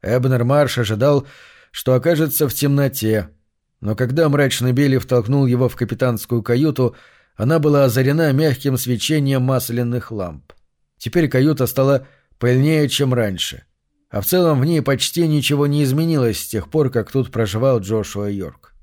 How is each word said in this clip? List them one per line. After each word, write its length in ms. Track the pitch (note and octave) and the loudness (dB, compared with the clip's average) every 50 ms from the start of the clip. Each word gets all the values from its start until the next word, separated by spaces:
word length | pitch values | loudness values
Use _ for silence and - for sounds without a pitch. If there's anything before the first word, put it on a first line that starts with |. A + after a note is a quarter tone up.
Эбнер 440 | - G2 A2+ B2+ B2 C3 C3 B2 A#2 | -2 0 0 0 2 2 0 0 2
Марш 340 | A#2+ C#3 D3 D3 B2+ - - | 2 2 2 2 2 0 -2
ожидал, 480 | A#2+ G2+ A2 G#2 A#2+ C#3+ D3 C#3+ C#3 - - - - - - - - _ | -2 -2 0 0 2 2 2 2 0 -4 -18 -20 -20 -20 -20 -20 -20 _
что 220 | _ - - C3+ B2+ | _ -6 0 2 0
окажется 560 | B2+ B2+ E3 E3+ D3+ D#3+ D3+ - - D3+ C3+ | 2 2 2 2 2 0 -2 0 -2 -2 -2
в 60 | A2 | -2
темноте, 720 | - C#3+ C#3+ C#3 C#3 C#3+ C3+ C3+ - G#2+ A2 A2 G#2+ F#2 - _ _ _ _ _ _ _ _ _ _ - | -2 0 0 2 2 0 0 -2 -2 -2 0 0 -2 -2 -6 _ _ _ _ _ _ _ _ _ _ -6
но 120 | G2+ G#2+ | -6 -2
когда 360 | - B2+ A#2+ C3 D#3 E3 D3+ | -2 -2 -2 0 2 2 2
мрачный 420 | C#3+ C#3+ C#3+ C3+ - - A#2+ B2+ B2 | 2 2 2 0 0 0 0 0 2
Билли 240 | B2+ D3 C#3 C3 | 2 2 2 2
втолкнул 480 | C3 - - B2+ B2 G#2+ G#2 C3+ C#3+ C#3 | 0 0 0 0 0 0 0 0 2 2
его 240 | B2+ A#2+ B2 C3 B2 | 2 2 2 0 0
в 80 | - | 0
капитанскую 640 | - B2 G#2 A#2 G2+ C3 B2+ A#2 G#2 - - A#2+ A#2 G#2 | -4 -6 -6 -2 -2 -2 -2 -2 -4 -4 -4 -4 -4 0
каюту, 540 | - A#2+ B2 D3 D#3+ C#3+ - B2+ A#2 - - - - _ _ _ _ _ | 0 0 2 2 0 0 0 -2 -2 -2 -6 -20 -20 _ _ _ _ _
она 220 | _ G2+ B2+ D#3+ E3 | _ -2 0 2 2
была 260 | D3 D3+ D3 C#3+ C#3 | 2 4 4 4 4
озарена 480 | C3 G#2+ B2+ C3 C3+ C#3+ D#3+ E3 D3+ C3 | 4 2 2 2 2 2 2 2 2 2
мягким 460 | C3+ D#3+ D#3 C3 B2+ - C#3+ C3 B2+ | 2 2 2 0 0 -2 -4 -2 -2
свечением 640 | - B2 B2 A2 - - D#3 D#3 C#3+ C3+ C#3 C3 B2 | -2 -2 -4 -2 -2 -2 0 0 0 0 0 0 0
масляных 680 | B2+ C3+ B2+ A#2+ - A#2 A#2+ B2 A#2+ A#2+ B2 A#2 - | 0 0 -2 -2 -4 -4 -4 -2 -2 -4 -6 -6 -8
ламп. 440 | A2+ G#2 F#2+ F2 D#2 C#2+ _ _ - _ _ _ _ _ _ _ _ | -8 -8 -8 -8 -8 -14 _ _ -20 _ _ _ _ _ _ _ _
Теперь 320 | _ - A#2+ - F3 D#3+ C#3 | _ -10 -4 0 0 0 2
каюта 380 | - C3 C3 D3+ D#3 C3 C3 | 2 2 2 2 2 0 -2
стала 400 | A2+ - - C3+ C3+ C#3 B2+ C3+ - _ _ _ _ _ _ | -2 0 0 2 2 2 0 -2 -6 _ _ _ _ _ _
пыльнее, 500 | - A#2+ B2 C3 C3+ D3+ D#3+ D#3 D3+ C3+ | 0 2 2 4 4 2 2 2 2 0
чем 240 | - - D3 C3 B2+ | 0 -2 0 0 0
раньше. 540 | A#2+ A2+ G#2 F#2+ F2 - - - - _ _ _ _ _ _ _ _ _ _ | 0 0 -2 -2 -6 -8 -8 -10 -14 _ _ _ _ _ _ _ _ _ _
А 120 | - G2+ | -8 -6
в 60 | G#2+ | -4
целом 340 | - - F#3 F3+ E3 D#3 C3+ | 0 0 2 2 2 2 2
в 40 | C3 | 2
ней 180 | D#3 E3+ D#3 C#3+ | 2 0 0 0
почти 440 | - C#3 B2+ - - - E3+ E3+ | 0 -2 -2 -2 -4 -2 0 0
ничего 400 | D#3+ D3+ D3 C3 - D3 C#3+ D3 | 2 2 0 0 0 0 0 0
не 160 | C#3+ C#3+ D3 D3 | 0 2 0 0
изменилось 580 | C3 C3 D3 D#3+ E3 E3 D3 B2+ A#2 G#2 - | 0 0 0 0 0 0 2 0 0 -2 -2
с 60 | - | -8
тех 240 | - - A2 F2+ - | -6 -6 -8 -8 -4
пор, 200 | - D#3+ D3 B2+ | 0 0 0 0
как 200 | - A#2 G#2 - | 0 -2 -4 -2
тут 220 | - C3+ B2+ C3 - | -2 -4 -4 -2 -2
проживал 480 | A2+ A2+ G#2 F#2 A2 B2 C3+ C3 A#2 | -4 -4 -2 -2 0 0 0 0 0
Джошуа 500 | F#2 F#2+ A2 A2 G#2 - - G2+ G#2 G2+ | -2 -2 -4 -4 -4 -4 -8 -8 -6 -6
Йорк. 420 | G2+ G2 F#2 D2+ - _ _ _ _ - | -6 -6 -8 -10 -12 _ _ _ _ -20